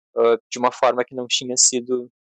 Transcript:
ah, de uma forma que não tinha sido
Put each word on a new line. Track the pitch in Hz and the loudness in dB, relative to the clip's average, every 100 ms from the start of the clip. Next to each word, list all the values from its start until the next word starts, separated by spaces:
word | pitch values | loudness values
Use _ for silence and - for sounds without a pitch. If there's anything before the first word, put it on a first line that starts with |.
| _ - | _ 0
ah, | 117 113 - | 2 2 -2
de | 123 | -2
uma | 123 | -2
forma | - 127 123 | 2 2 2
que | 123 | -4
não | 131 123 | -8 -4
tinha | - 127 127 | -4 -2 0
sido | - 123 123 127 123 _ | 2 0 -2 -4 -4 _